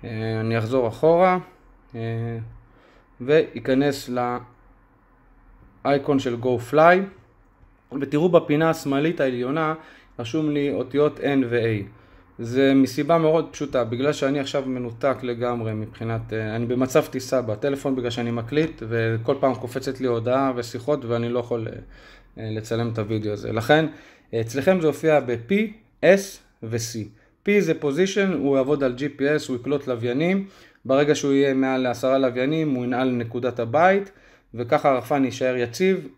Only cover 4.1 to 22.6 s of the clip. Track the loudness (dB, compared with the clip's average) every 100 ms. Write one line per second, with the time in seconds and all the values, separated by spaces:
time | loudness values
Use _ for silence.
4.1 | -4 -2 -4 -10 _ _ _ _ _ _
5.1 | _ _ _ _ -20 -20 _ 0 0 2
6.1 | 0 0 -2 0 -2 2 6 8 6 2
7.1 | -10 _ _ _ _ -20 _ _ -8 -2
8.1 | 0 4 4 4 2 2 0 -2 0 0
9.1 | 0 -2 0 -4 -2 -2 -4 -10 -20 _
10.1 | -12 -4 -2 0 0 -2 -2 -4 0 0
11.1 | 0 0 0 2 0 0 -2 -6 -16 -20
12.1 | -20 _ -12 -4 2 4 4 4 0 2
13.1 | 2 4 2 0 -8 -4 -2 -2 -2 -2
14.1 | 0 -2 -2 -2 -4 -4 -6 -6 -2 -2
15.1 | -2 -4 -4 -2 -2 -4 -6 -8 -8 -6
16.1 | -6 -4 -6 -4 -4 -2 -2 2 2 0
17.1 | -6 -2 -2 -2 -4 -4 -2 -2 -2 -4
18.1 | -4 -4 -4 -2 -2 -2 -4 -6 -2 -2
19.1 | -2 -2 0 0 -2 -6 -6 -8 -4 -2
20.1 | -2 0 0 0 -2 -6 -8 -2 -2 -2
21.1 | -2 -2 -4 -2 -4 -4 -10 -16 -20 -20
22.1 | -20 _ -12 -8 -8